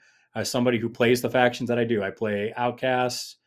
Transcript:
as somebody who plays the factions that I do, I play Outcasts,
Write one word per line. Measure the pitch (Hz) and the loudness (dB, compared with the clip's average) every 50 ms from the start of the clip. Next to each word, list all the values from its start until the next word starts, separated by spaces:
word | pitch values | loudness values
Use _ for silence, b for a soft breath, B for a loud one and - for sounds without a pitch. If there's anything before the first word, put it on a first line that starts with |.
| b b b b b b b | b b b b b b b
as | 110 104 - | -6 -4 -2
somebody | - 127 123 127 123 113 | 0 0 2 2 2 0
who | 113 117 | 0 -2
plays | 117 - 120 117 123 120 | 0 2 4 4 4 4
the | 131 117 | 2 2
factions | 120 127 123 123 123 - 131 113 | 2 4 4 4 2 0 -4 -2
that | 120 120 | 0 0
I | 117 | 0
do, | 113 117 104 95 | 0 0 -2 -2
I | 95 | -4
play | 95 - 113 107 104 101 104 113 117 | -6 -4 -4 -2 -2 -2 -4 -4 -4
Outcasts, | 127 120 123 120 - 131 131 127 127 127 123 120 - - - - _ _ | -2 -2 -4 -2 -2 -2 -2 0 0 0 -2 -2 -6 -10 -12 -16 _ _